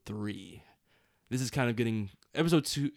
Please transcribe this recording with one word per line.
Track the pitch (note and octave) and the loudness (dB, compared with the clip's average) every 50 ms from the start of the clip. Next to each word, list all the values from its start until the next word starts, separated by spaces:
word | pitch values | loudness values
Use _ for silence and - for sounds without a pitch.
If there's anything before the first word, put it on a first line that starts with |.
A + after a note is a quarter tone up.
| _ | _
three. | - G#2 G#2+ G#2 G#2 G#2 - F#2+ F2+ - - - - _ _ _ _ _ _ _ _ _ _ _ _ | -10 -8 -6 -6 -6 -6 -8 -12 -16 -18 -20 -20 -20 _ _ _ _ _ _ _ _ _ _ _ _
This | A#2 C3 | -4 -2
is | C3 A#2+ | -2 -2
kind | - C#3+ B2+ A#2+ | 0 0 0 2
of | A#2 | 2
getting, | A2 A#2+ A2+ A2 A2 G#2 F#2+ - _ _ _ _ | 2 0 0 0 -2 -4 -6 -10 _ _ _ _
episode | - E3 E3+ E3+ D#3+ C#3 | 0 4 6 6 4 4
two, | - - D3 C#3 C#3 - | 2 -2 -2 -2 -2 -4